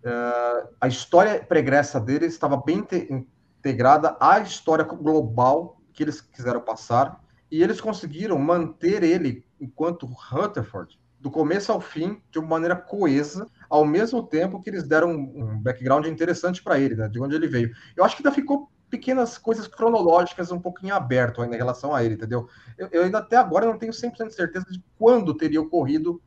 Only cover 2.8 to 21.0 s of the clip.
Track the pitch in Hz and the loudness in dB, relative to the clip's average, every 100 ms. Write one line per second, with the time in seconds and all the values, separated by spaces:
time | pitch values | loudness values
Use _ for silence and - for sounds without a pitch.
2.8 | 208 180 - 135 123 _ _ _ 139 117 | -2 -6 -4 -8 -8 _ _ _ -4 2
3.8 | 127 151 156 - 147 202 190 - - 156 | 6 6 4 2 4 4 2 -8 0 0
4.8 | 156 - 151 156 123 113 123 151 175 - | 0 -2 0 0 0 2 2 2 -2 -16
5.8 | _ - 151 139 _ - 123 120 117 113 | _ -8 -6 -6 _ -8 -6 -4 -6 -10
6.8 | - 120 - - _ _ _ 156 196 214 | 0 0 0 -4 _ _ _ 0 0 0
7.8 | 220 208 165 147 214 160 147 175 160 - | -4 -8 -10 -8 -4 -2 2 0 -2 -2
8.8 | 165 208 165 180 147 117 _ _ 135 - | -2 2 2 2 0 -6 _ _ -18 -6
9.8 | 160 175 123 123 - 135 202 175 110 98 | -4 -4 -12 -16 -8 -4 -4 -4 -8 -10
10.8 | 87 _ _ _ 135 156 147 196 202 208 | -14 _ _ _ -8 -2 0 0 0 -4
11.8 | - 156 170 208 _ 160 160 165 170 180 | -4 -6 -6 -8 _ -8 -2 -2 0 -2
12.8 | - 202 175 139 147 175 220 _ - 151 | -4 -2 2 2 -2 -8 -14 _ 0 2
13.8 | 151 160 233 247 - 156 185 185 214 190 | 4 2 0 -2 -2 -2 -2 -4 -10 -10
14.8 | 143 156 175 160 135 147 113 107 107 127 | 0 2 2 -2 -8 -8 -8 -4 -4 -4
15.8 | 127 139 160 156 170 170 175 180 - 151 | 2 2 2 -2 -2 0 -2 -4 0 0
16.8 | 135 110 107 113 135 156 160 127 117 - | 2 -2 -4 -4 -4 -2 0 0 -2 -4
17.8 | - - 208 - 285 277 277 277 - _ | -16 2 2 4 0 0 -2 -4 -4 _
18.8 | _ 247 - 262 233 - - 220 208 - | _ -8 -2 0 -2 -4 -4 -4 -4 0
19.8 | 226 233 175 170 175 - 180 175 180 180 | 2 4 6 6 4 -4 -8 -6 -8 -8
20.8 | 185 196 | -4 -4